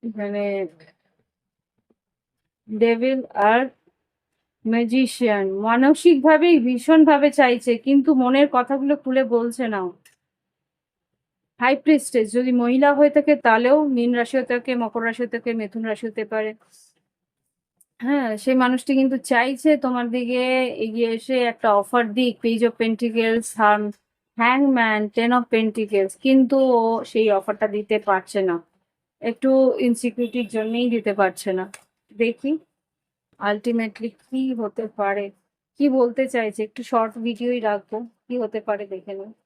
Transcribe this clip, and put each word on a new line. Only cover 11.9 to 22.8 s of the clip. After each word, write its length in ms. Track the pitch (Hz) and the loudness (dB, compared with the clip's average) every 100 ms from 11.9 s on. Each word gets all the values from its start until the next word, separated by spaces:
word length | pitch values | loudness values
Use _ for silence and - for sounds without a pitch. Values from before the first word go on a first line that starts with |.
| 302 - 247 220 226 | 2 2 -2 0 -2
যদি 140 | 254 247 | 0 0
মহিলা 280 | 240 262 285 277 | 2 2 2 4
হয়ে 140 | 294 294 | 4 4
থাকে 160 | 294 294 247 | 2 2 4
তাহলেও 320 | 220 247 294 302 247 | 4 4 2 2 0
মীন 160 | 240 240 | 0 0
রাশি 160 | 233 262 | -2 -4
হতে 140 | 247 240 | -2 -6
থাকে, 160 | 247 247 | -4 -4
মকর 200 | 226 233 226 | -4 -4 -6
রাশি 140 | 226 | -4
হতে 140 | 240 233 | -6 -6
থাকে, 140 | 240 226 | -6 -6
মিথুন 240 | 208 226 220 | -6 -8 -6
রাশি 140 | 208 226 | -6 -8
হতে 140 | 214 214 | -10 -6
পারে। 180 | 220 214 220 _ _ _ _ _ _ _ _ _ _ _ _ _ _ 240 | -6 -6 -10 _ _ _ _ _ _ _ _ _ _ _ _ _ _ -4
হ্যাঁ, 240 | 285 247 214 | -2 -2 -4
সেই 140 | 262 262 | 0 2
মানুষটি 280 | 247 254 - 269 | 2 0 0 0
কিন্তু 180 | 269 262 - | 2 -2 0
চাইছে 380 | 240 254 262 311 302 262 | 0 0 0 2 2 0
তোমার 200 | 247 240 247 | -4 -4 -4
দিকে 280 | 240 254 254 262 254 - 220 | -4 -2 0 0 -2 -4 -6
এগিয়ে 240 | 220 226 226 | -2 -2 -2
এসে 200 | - 262 240 | -4 -2 -2
একটা 180 | 226 226 202 | 0 2 2
অফার 220 | 196 240 226 208 | 2 -2 0 0
দিক। 160 | 247 208 | -2 -2
Page 200 | 233 233 233 | -4 0 -2
of 60 | 233 | 0